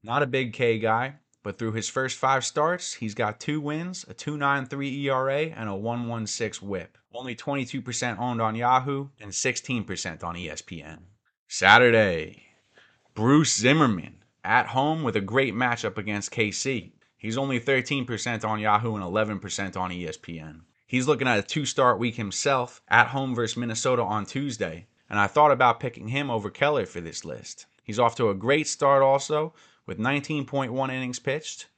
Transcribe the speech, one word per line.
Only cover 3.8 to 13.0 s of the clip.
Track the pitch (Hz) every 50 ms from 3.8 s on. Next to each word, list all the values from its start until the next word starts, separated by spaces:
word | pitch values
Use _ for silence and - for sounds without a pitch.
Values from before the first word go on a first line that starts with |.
| 170 180 180 - - -
a | -
two | - - 147 151
nine | 147 143 139 139 139 131
three | 127 143 139 139 139 131 139 139
E | 135
R | 135 131 131 135
A, | 135 147 160 160
and | - 107 113 107
a | 98
one | 95 107 113 117 120 120 117
one | 117 113 110
six | 101 - - 117 107 - -
whip. | 101 101 98 90 82 - _ _ _ _
Only | - 120 127 127 117
twenty-two | - - 151 139 139 127 - - 135
percent | 127 127 113 - 127 123 110 90
owned | 120 123 120 113
on | 113 110 107
Yahoo | 113 120 123 127 131 131 143 139 139 139 139 _ _
and | 110 101
sixteen | 98 - - 131 120 - - - 131 117 101
percent | - 92 85 - 92 82 - -
on | 85 85
E | 87 87 78
S | 78 -
P | - - 92 80
N. | 73 78 80 - 90 _ _ _ _ _ _ _ _
Saturday, | _ - - - 95 107 120 123 120 113 110 107 98 85 80 78 - - - _ _ _ _ _ _ _ - _ _ _ _